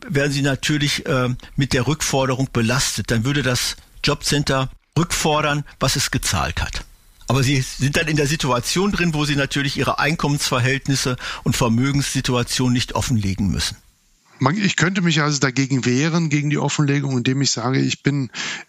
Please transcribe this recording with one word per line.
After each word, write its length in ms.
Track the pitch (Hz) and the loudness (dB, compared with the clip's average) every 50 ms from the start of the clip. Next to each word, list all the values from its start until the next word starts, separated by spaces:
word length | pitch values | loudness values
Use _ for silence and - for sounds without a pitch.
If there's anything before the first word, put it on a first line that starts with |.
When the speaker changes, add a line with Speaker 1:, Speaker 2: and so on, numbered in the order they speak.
| - | -8
Speaker 1:
werden 240 | - 151 139 143 147 | -2 0 0 0 2
sie 120 | 139 143 139 | 0 0 0
natürlich, 600 | 143 135 - - - 151 147 147 139 - - - | 0 0 0 0 -2 0 0 0 0 -2 -2 -2
äh, 300 | - 139 127 127 123 123 - - - - | 0 0 0 0 0 -2 -6 -10 -6 -2
mit 180 | - 131 - - | -2 0 2 2
der 140 | 131 98 | 0 2
Rückforderung 640 | 135 156 - - - - 135 131 127 131 123 135 - - | 0 0 -2 -2 0 0 2 2 0 0 0 -2 0 0
belastet. 580 | 120 113 113 123 135 - - - - 101 - | 0 2 2 2 0 0 -2 -2 -4 -2 0
Dann 140 | 120 113 110 | 0 0 2
würde 180 | 143 143 147 120 | 0 0 0 0
das 340 | 127 123 - - - - - - - - - - | 0 0 0 -2 -4 -6 -8 -16 -20 -12 -4 -2
Jobcenter 680 | 147 147 - - - 143 143 147 - 139 135 131 131 - - _ _ _ | 0 0 0 0 0 0 0 0 0 0 0 0 -4 -6 -14 _ _ _
rückfordern, 680 | 151 175 - - - - 156 151 151 151 147 143 147 147 - - - | 0 0 0 -2 0 0 2 2 2 2 0 0 -2 -4 -8 -4 -2
was 160 | 135 127 - | 0 0 0
es 140 | 143 - - | 0 -2 -2
gezahlt 520 | - 123 - - 95 80 65 69 - - | -2 -2 -2 -2 -2 -2 -2 -2 -2 -4
hat. 240 | - - - - - - - - _ - - - - | -4 -4 -6 -10 -12 -12 -18 -20 _ -20 -20 -12 -2
Aber 140 | - 120 135 | 0 2 2
sie 200 | 127 131 147 131 | 2 2 2 0
sind 340 | 127 - - - 127 139 147 | 0 -4 -4 -2 -2 0 0
dann 120 | 180 160 | 0 0
in 100 | 160 156 | 0 0
der 100 | 147 147 | 0 0
Situation 640 | 131 160 156 - 135 123 120 - - - 170 196 208 | 0 0 -2 0 0 0 0 0 0 0 0 0 2
drin, 220 | 190 - 180 170 156 | 2 2 0 0 2
wo 120 | 147 147 | 0 0
sie 120 | 143 143 | 0 2
natürlich 400 | 143 139 131 - 147 139 139 - | 0 0 0 0 -2 -2 -2 -2
ihre 200 | 143 127 123 - | 0 0 0 0
Einkommensverhältnisse 1160 | - 139 147 165 - - 143 143 147 - - 147 123 120 131 139 131 - - 135 - - 135 123 - - - - - - | 0 0 0 0 0 0 0 0 0 0 0 0 2 2 2 0 0 0 0 0 0 0 -2 -2 -4 -6 -10 -10 -4 -2
und 120 | 127 117 | -2 0
Vermögenssituation 1160 | - 127 117 113 120 131 139 139 143 139 - - 135 - 135 127 123 117 - - - 127 123 123 | 2 2 4 4 4 2 2 2 0 0 0 -2 -2 0 0 0 0 0 0 0 0 2 2 2
nicht 200 | 127 - - - | 2 0 -2 -2
offenlegen 560 | - - - 123 107 101 95 92 - 101 92 | -4 0 0 0 0 0 0 -2 0 0 0
müssen. 280 | - - - - - - _ _ _ _ _ _ _ _ _ _ - - | 0 0 -2 -4 -6 -10 _ _ _ _ _ _ _ _ _ _ -8 -2
Speaker 2:
Man, 180 | 127 135 180 | -2 0 0
ich 180 | 214 202 175 - | 2 0 0 2
könnte 260 | - 156 180 196 202 | 2 0 0 2 0
mich 200 | 170 170 151 160 | 0 2 2 2
also 180 | 147 151 147 127 | 2 0 0 0
dagegen 460 | 143 135 123 143 135 123 139 127 113 | 0 0 2 0 0 0 0 0 2
wehren, 440 | 123 123 131 151 165 156 175 165 147 | 2 2 2 2 2 0 0 0 0
gegen 200 | 147 147 143 151 | 0 0 0 0
die 80 | 143 | -2
Offenlegung, 600 | - - 143 - - 151 139 139 143 139 139 131 | -2 -2 -2 0 0 2 2 2 0 0 0 -2
indem 240 | 123 113 131 131 139 | 0 0 0 0 2
ich 100 | 135 - | 0 0
sage, 280 | - 120 110 127 131 135 | 0 -2 -2 0 0 2
ich 240 | 135 131 117 - - | 0 0 -2 0 0
bin 260 | 139 143 143 131 - - - - - - - - | 0 0 0 -2 -4 -8 -10 -8 -8 -10 -10 -4